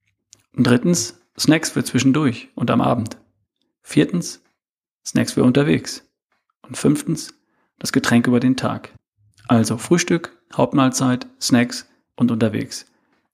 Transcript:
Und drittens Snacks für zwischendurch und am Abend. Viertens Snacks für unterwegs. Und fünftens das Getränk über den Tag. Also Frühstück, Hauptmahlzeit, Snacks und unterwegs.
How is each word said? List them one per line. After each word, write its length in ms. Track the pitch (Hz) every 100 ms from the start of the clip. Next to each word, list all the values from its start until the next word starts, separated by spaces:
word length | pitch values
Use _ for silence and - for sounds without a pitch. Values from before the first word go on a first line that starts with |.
| _ _ _ _ _ -
Und 100 | 123
drittens 520 | 120 - 170 - - _ -
Snacks 320 | - 160 -
für 140 | 143
zwischendurch 640 | - 127 135 143 143 117 - -
und 140 | 117
am 100 | 117
Abend. 360 | 123 127 - - _ _ _ _ _ _
Viertens 600 | - 147 151 175 - - _ _ _ _ _ _ -
Snacks 280 | - 127
für 100 | 143
unterwegs. 600 | 127 139 151 135 - - _ _ _ _ _ _
Und 140 | - -
fünftens 560 | - - - - - - _ _ _ -
das 140 | -
Getränk 340 | 131 - 117 123
über 140 | 123
den 160 | 127 131
Tag. 360 | 110 110 - - _ _ _ _ -
Also 320 | 117 110 117
Frühstück, 580 | - 175 - 170 - _ _
Hauptmahlzeit, 760 | - 127 139 131 - 131 123 - -
Snacks 480 | - 120 120 - - _ _ -
und 160 | 120
unterwegs. 540 | 113 110 107 - - - _ _ _ _